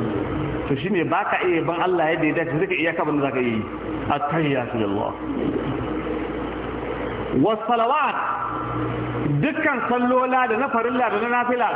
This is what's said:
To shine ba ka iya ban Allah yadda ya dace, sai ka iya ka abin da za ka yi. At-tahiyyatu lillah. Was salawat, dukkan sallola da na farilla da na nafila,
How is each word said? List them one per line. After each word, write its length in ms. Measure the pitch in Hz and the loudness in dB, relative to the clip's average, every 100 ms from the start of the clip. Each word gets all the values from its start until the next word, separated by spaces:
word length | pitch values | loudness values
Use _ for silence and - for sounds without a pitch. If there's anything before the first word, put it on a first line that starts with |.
| - - - - - - - | -2 -2 -2 -4 -2 -4 -2
To 80 | 143 | -2
shine 280 | 185 190 139 | 0 0 2
ba 160 | 170 214 | 0 2
ka 100 | 175 | 0
iya 200 | 185 170 | 2 2
ban 180 | 151 170 | 2 0
Allah 220 | 185 175 156 | 2 2 2
yadda 160 | 165 156 | 2 2
ya 80 | |
dace, 200 | 151 147 147 | 2 0 0
sai 80 | 185 | 0
ka 80 | |
iya 180 | 151 165 | 0 0
ka 80 | 165 | 0
abin 180 | 156 147 | 0 2
da 60 | 139 | 2
za 40 | |
ka 80 | 131 | 2
yi. 220 | 123 110 - - - - - | 0 0 -4 -6 -6 -4 0
At-tahiyyatu 680 | 147 - 165 147 135 120 117 | 0 0 0 2 0 0 0
lillah. 320 | 104 98 107 - - - - - - - - - - - - - - - - - - - - - - 143 | 0 0 -2 -4 -6 -2 -2 -2 -2 -4 -4 -4 -4 -4 -4 -6 -6 -6 -6 -6 -6 -6 -6 -6 -2 2
Was 160 | 175 220 | 2 2
salawat, 520 | - 240 226 302 254 - - - - - - - - - - - 147 143 | 0 2 2 2 0 0 -4 -4 -4 -4 -4 -4 -4 -4 -4 -2 0 2
dukkan 400 | 285 311 311 254 - | 2 2 0 0 0
sallola 540 | 247 247 254 254 254 247 | 2 4 4 4 2 2
da 100 | 220 | 2
na 120 | 269 | 0
farilla 380 | 233 233 254 233 | 2 2 2 2
da 100 | 208 | 2
na 100 | 233 | 2
nafila, 400 | 240 240 247 214 | 2 2 2 2